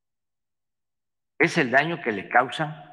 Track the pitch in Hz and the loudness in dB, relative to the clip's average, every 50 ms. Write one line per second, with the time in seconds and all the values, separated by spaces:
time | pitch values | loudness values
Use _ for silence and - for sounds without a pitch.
0 | _ _ _ _ _ _ _ _ _ _ _ _ _ _ _ _ _ _ _ _ | _ _ _ _ _ _ _ _ _ _ _ _ _ _ _ _ _ _ _ _
1 | _ _ _ _ _ _ _ - 151 170 - 170 147 120 117 135 147 165 170 160 | _ _ _ _ _ _ _ -2 0 0 2 0 0 4 4 4 2 2 -2 -4
2 | - 123 107 98 - - - 120 127 127 - - 156 151 156 - - - | -4 -4 -4 -4 -6 0 2 2 2 2 -2 -4 -6 -6 -6 -12 -18 -20